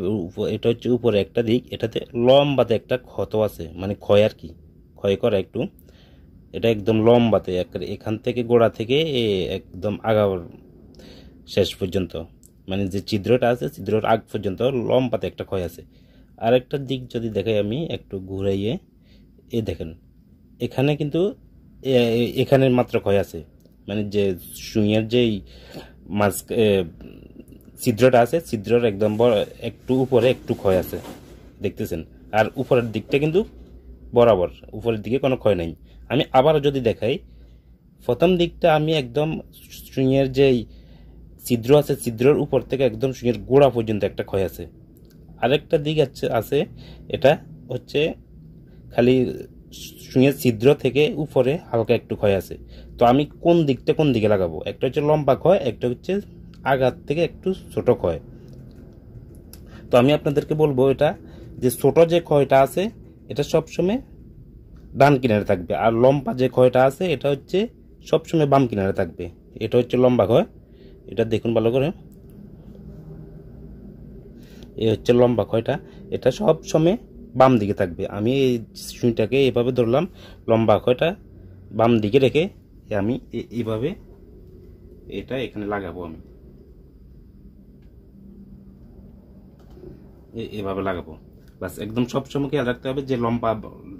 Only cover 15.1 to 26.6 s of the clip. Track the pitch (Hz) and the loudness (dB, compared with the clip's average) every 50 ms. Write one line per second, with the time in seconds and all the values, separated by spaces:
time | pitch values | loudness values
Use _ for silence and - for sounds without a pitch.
15.1 | 110 110 - 90 - - 92 - - 95 90 82 - - - - _ _ _ _ | -2 -4 -6 -6 -8 -8 -10 -6 -6 -6 -6 -6 -10 -14 -20 -20 _ _ _ _
16.1 | _ - - _ _ - - 113 120 127 127 - - 143 139 123 135 127 127 117 | _ -20 -20 _ _ -6 0 2 2 2 0 -2 -8 -8 -6 -6 -8 -8 -8 -8
17.1 | - 120 113 113 110 101 95 113 110 104 101 104 110 139 170 - - 95 - - | -8 -6 -6 -4 -4 -4 -2 0 0 0 0 -2 -4 -4 -6 -6 -8 -10 -10 -12
18.1 | - 98 95 92 95 95 95 101 98 98 98 107 139 190 - _ _ _ _ _ | -12 -12 -10 -10 -8 -6 -4 -2 -2 -2 -2 -4 -6 -6 -10 _ _ _ _ _
19.1 | - - - - _ _ _ _ - 117 110 95 87 - 90 82 82 - _ _ | -20 -20 -20 -20 _ _ _ _ -6 -6 -4 -6 -6 -8 -10 -12 -14 -16 _ _
20.1 | _ _ _ _ _ _ _ _ - - 123 120 - - 135 143 151 143 156 147 | _ _ _ _ _ _ _ _ -12 -8 -8 -6 -2 0 0 0 0 -2 -4 -4
21.1 | 143 160 180 208 269 - - - - - - - - - - 131 135 123 120 117 | -2 -2 -2 -2 -4 -8 -16 -20 -20 -20 -20 -20 -20 -10 -4 0 2 2 2 2
22.1 | 113 120 120 110 - - 127 - 139 135 135 131 123 123 120 117 - 113 - 104 | 2 0 0 -2 -2 -2 0 2 4 4 4 4 4 2 0 0 -2 -4 0 0
23.1 | 101 98 92 - - 85 76 - _ _ _ _ _ _ _ - 101 107 104 104 | 0 0 0 -2 -8 -14 -16 -16 _ _ _ _ _ _ _ -8 -6 -6 -6 -4
24.1 | 95 104 101 98 92 82 - - - - - - - 113 104 104 107 110 110 110 | -2 0 0 0 -2 -4 -8 -16 -18 -16 -12 -6 -2 0 2 2 2 2 0 2
25.1 | 113 123 123 117 107 98 - - - - - - - - - - - - - - | 2 2 2 2 0 -4 -8 -12 -20 -20 -20 -20 -18 -18 -18 -20 -20 -20 -14 -6
26.1 | 85 104 101 101 95 - - - 95 120 | -2 0 2 0 0 -2 -8 -6 -2 2